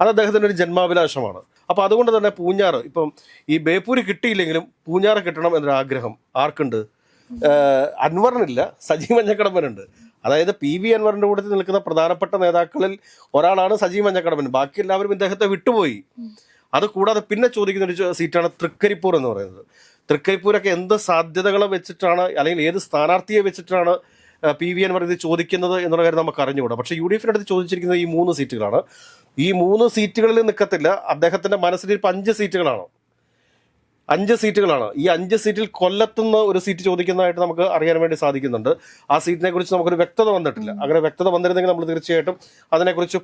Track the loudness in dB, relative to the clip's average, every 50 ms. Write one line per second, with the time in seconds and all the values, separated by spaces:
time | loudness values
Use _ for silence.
0 | 2 2 4 4 2 2 2 2 2 2 0 0 -2 0 0 0 0 2 2 2
1 | 0 0 -2 -4 -6 -6 -8 -10 -16 _ _ _ _ -4 0 0 2 2 4 2
2 | 4 4 2 2 2 0 -2 -2 -4 -2 0 0 2 0 0 -2 -4 -6 -4 -4
3 | -4 -4 -6 _ _ -20 -20 -12 _ -2 -2 0 0 0 0 0 0 0 0 0
4 | 0 -2 -4 -4 -4 -2 0 0 -2 0 -2 -4 -4 -8 _ _ _ -4 -2 2
5 | 2 2 2 0 -2 -4 -4 -2 -2 0 0 0 0 0 0 0 0 -2 -4 -6
6 | -6 -8 -10 -14 _ _ -2 -2 -2 -2 -2 -2 -4 -2 -4 -4 -6 -8 _ _
7 | _ _ _ _ _ -18 -6 0 2 4 4 6 6 4 4 2 2 0 -2 -2
8 | -2 0 2 2 2 2 2 2 -2 -2 0 -2 -2 -2 -4 _ -4 -2 -2 -2
9 | 0 2 2 2 2 2 2 0 0 0 0 0 -2 -2 -4 -10 -16 -20 _ _
10 | -20 -20 _ _ -2 0 2 2 2 0 -2 -2 -2 -4 -2 -2 0 0 2 2
11 | 2 0 0 2 0 0 0 0 -2 -2 -2 -2 0 0 -2 -2 -2 0 0 2
12 | 2 2 0 -2 -4 -2 0 0 2 2 2 2 0 0 -2 -2 -2 -2 -4 -8
13 | _ _ -20 _ _ _ 2 2 4 4 4 4 2 2 2 0 0 0 0 0
14 | 0 2 0 0 0 0 -2 -2 -2 -2 0 -2 -2 -2 -4 -4 -2 -2 -2 -2
15 | -2 -2 -2 -2 -2 -2 -2 0 -2 -2 -2 -2 0 0 2 2 2 0 -2 -6
16 | -12 _ _ -18 -18 -18 -18 _ _ _ _ _ _ _ -2 -2 -2 -2 -2 -2
17 | 0 0 0 -2 -2 -4 -2 0 0 0 0 -2 -4 -2 -2 -2 -4 -4 -2 -2
18 | -4 -4 -4 -4 -4 -2 -2 -2 -2 -4 -4 -6 -8 -8 -4 -2 -2 -2 0 0
19 | -2 0 0 0 0 -2 -4 -6 -8 -12 -14 -20 -20 _ _ _ _ _ _ _
20 | _ -4 -4 -2 0 -2 -2 0 0 0 0 0 0 -2 -2 -2 -2 -2 -2 -2
21 | 0 0 0 0 0 -2 -4 -2 -2 0 2 0 0 0 -2 -6 -8 -10 -10 -4
22 | 0 0 2 2 0 0 0 0 0 0 0 0 -2 -2 -2 -4 -4 -4 -2 0
23 | 2 2 2 0 0 0 0 0 0 0 -2 -8 -6 -4 -2 0 2 2 0 0
24 | -2 _ _ _ _ _ _ _ -2 -2 -2 -2 -4 -4 -2 0 0 0 0 -2
25 | -2 -4 -4 -4 -2 -2 -2 -2 -2 -2 -2 -2 0 0 0 -2 -2 0 2 2
26 | 2 2 2 2 0 -2 -2 -2 -2 -2 -2 -2 -4 -4 -4 -6 -6 -6 -6 -4
27 | -2 -2 -2 -2 0 -2 -2 -2 -2 -2 -2 -2 -2 -2 -4 -4 -2 0 0 0
28 | 0 0 0 0 0 0 0 -2 -4 -6 -4 -4 -2 0 0 -2 -2 -4 -8 -20
29 | -20 -20 -20 _ _ _ _ -2 0 0 2 2 2 2 4 4 4 2 2 0
30 | -2 -2 0 2 2 4 4 4 2 2 2 0 0 0 0 0 2 2 0 0
31 | -2 -4 0 2 2 2 2 0 -2 -2 -2 0 0 0 0 -2 -2 -2 -2 0
32 | 0 0 0 0 0 -2 -2 0 -2 -2 -2 0 0 0 -2 -4 -6 -14 _ _
33 | _ _ _ _ _ _ _ _ _ _ _ _ _ _ _ _ _ _ _ _
34 | _ -2 0 0 2 2 2 2 0 0 2 2 2 2 2 0 -2 -4 -2 0
35 | 2 2 2 2 0 0 -2 0 0 0 -2 -2 -4 -6 -2 0 0 0 2 2
36 | 0 0 0 -2 0 2 2 4 4 2 0 0 0 -2 -4 -2 -2 -2 0 0
37 | 0 0 0 0 0 0 0 0 -2 -2 0 0 0 0 0 2 2 2 2 2
38 | 2 0 0 0 0 0 0 0 -2 -4 -4 -2 0 0 -2 -2 -4 -18 -20 -10
39 | _ 0 0 0 2 0 -2 -2 -2 -2 -2 -2 -2 -2 0 0 0 0 0 0
40 | 0 0 0 0 2 2 2 0 0 -4 -6 -6 -8 -10 -8 -4 -2 0 0 2
41 | 0 0 -2 -2 0 0 0 2 2 0 0 2 2 0 0 0 -2 -4 -6 -6
42 | -2 -2 0 0 0 -2 -4 -8 -10 -20 _ _ _ _ 0 2 2 2 0 -2
43 | -2 -4 -4 -4